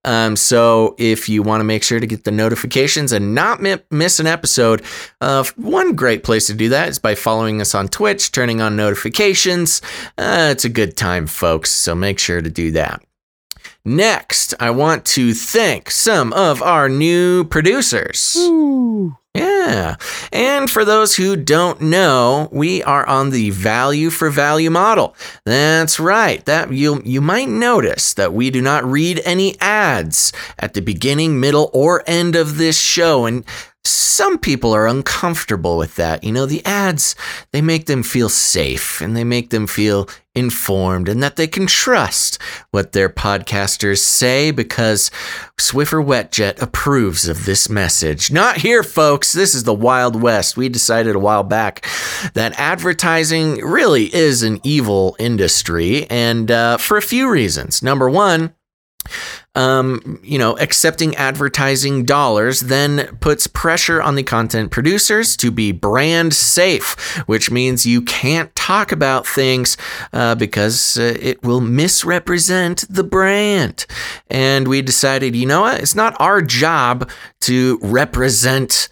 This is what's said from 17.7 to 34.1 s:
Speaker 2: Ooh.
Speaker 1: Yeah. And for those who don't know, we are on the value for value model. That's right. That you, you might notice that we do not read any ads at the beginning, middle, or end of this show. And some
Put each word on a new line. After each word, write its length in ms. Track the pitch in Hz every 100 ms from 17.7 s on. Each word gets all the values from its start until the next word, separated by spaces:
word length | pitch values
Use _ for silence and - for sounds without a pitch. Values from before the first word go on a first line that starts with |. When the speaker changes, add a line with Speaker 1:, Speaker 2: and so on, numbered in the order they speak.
| 262 - 110 - - - 339
Speaker 2:
Ooh. 800 | 349 330 294 269 240 214 180 139 _
Speaker 1:
Yeah. 640 | - 359 403 349 - 80 - - - -
And 340 | 190 254 285 269
for 160 | 214
those 320 | 208 214 214 -
who 180 | 190
don't 440 | 190 143 156 180 -
know, 680 | 156 175 175 131 120 139 151
we 300 | 143 156 185
are 240 | - 139
on 240 | - 135 139
the 220 | 131 107
value 580 | 95 107 113 135 147 160
for 220 | 156 160
value 400 | 143 147 156 160
model. 440 | 165 208 208 104 - - -
That's 540 | 104 127 151 160 160 -
right. 440 | 160 214 202 101
That 280 | - 156 -
you, 300 | 131 147 143
you 160 | - 131
might 260 | 147 214 269
notice 680 | 220 240 226 104 - -
that 180 | - 95
we 160 | 101 127
do 140 | 131
not 200 | 131 147
read 380 | 127 139 170 170
any 300 | 180 180 196 -
ads 720 | 185 214 185 113 82 - - - - -
at 160 | -
the 80 | 101
beginning, 580 | 85 92 127 143 160 139
middle, 300 | 139 147 151
or 320 | 131 151 175 -
end 280 | 170 175
of 220 | 165 156 147
this 220 | 160 156
show. 460 | - 175 165 139
And 200 | 117 123 - - - _
some 540 | - - -